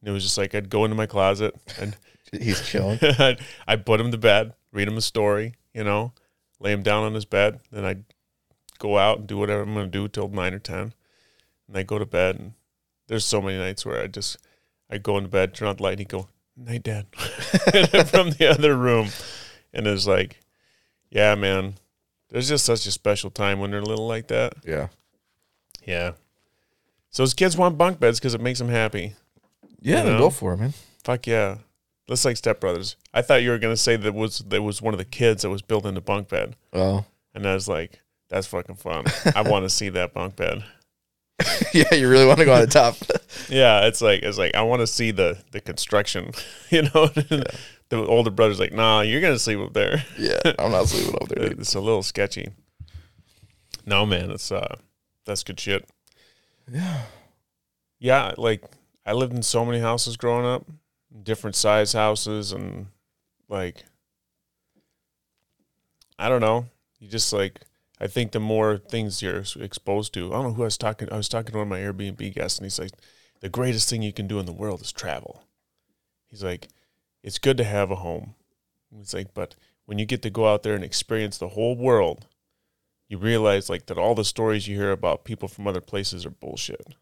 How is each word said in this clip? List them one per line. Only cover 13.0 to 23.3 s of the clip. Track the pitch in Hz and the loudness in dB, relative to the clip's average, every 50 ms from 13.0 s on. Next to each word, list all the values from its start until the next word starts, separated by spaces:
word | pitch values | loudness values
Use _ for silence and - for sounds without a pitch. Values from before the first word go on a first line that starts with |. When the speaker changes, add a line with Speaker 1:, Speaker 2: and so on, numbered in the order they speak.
| _ | _
Speaker 1:
there's | _ 113 113 - | _ -4 -4 -2
so | - - 107 | 0 0 0
many | 95 98 95 95 | 0 0 -4 -4
nights | 92 92 98 - - | -4 -6 -6 -8 -8
where | - - - 113 | -8 -6 -6 -6
I | 95 | -8
just, | 95 101 101 - - - _ _ _ _ _ _ _ _ _ _ | -8 -10 -10 -10 -10 -12 _ _ _ _ _ _ _ _ _ _
I'd | 113 107 98 | -12 -8 -4
go | - 101 | -2 -2
into | 101 98 92 | -2 -2 -2
bed, | 95 98 92 95 92 | 0 0 0 0 -2
turn | - 107 104 | -4 -4 -4
out | 98 92 | -4 -2
the | 95 | -2
light, | 95 95 | -4 -2
and | 98 | -4
he'd | 101 95 | -8 -8
go, | - 95 95 - _ _ _ _ _ | -8 -10 -10 -10 _ _ _ _ _
"Night, | - 127 117 117 120 - | -20 -12 -10 -10 -8 -6
Dad," | - 107 104 101 - | -6 -6 -6 -8 -12
<laughs> | _ | _
from | - - - - - - - - 185 - - 175 202 180 165 - - - 151 - 190 185 175 151 | -10 -10 -10 -8 -10 -10 0 0 2 4 6 6 6 6 6 6 6 6 8 6 4 4 4 2
the | - 170 143 | 4 6 6
other | 156 147 147 151 143 | 6 6 6 4 4
room. | 127 123 123 120 117 110 101 - - - - - - - - - - _ _ - | 4 4 4 4 4 2 0 -4 -10 -14 -14 -16 -18 -20 -20 -20 -20 _ _ -8
And | - - | -4 0
it's | 104 104 98 - | 0 0 0 2
like, | 101 95 95 95 - - _ _ _ _ _ _ _ _ _ _ _ _ _ _ _ | 2 2 2 2 -2 -6 _ _ _ _ _ _ _ _ _ _ _ _ _ _ _
yeah, | - 110 104 107 104 | 0 4 4 4 4
man, | 104 101 98 98 95 95 98 98 - _ _ _ _ _ _ _ _ _ _ | 4 2 0 0 0 -2 -4 -8 -12 _ _ _ _ _ _ _ _ _ _
there's | - 113 127 135 | -6 -4 -2 0
just | 151 143 - | 0 0 2
such | - 117 110 - | 2 0 0 0
a | 101 92 | -4 -6
special | - _ 104 104 101 - 98 | -4 _ 0 0 0 -2 -10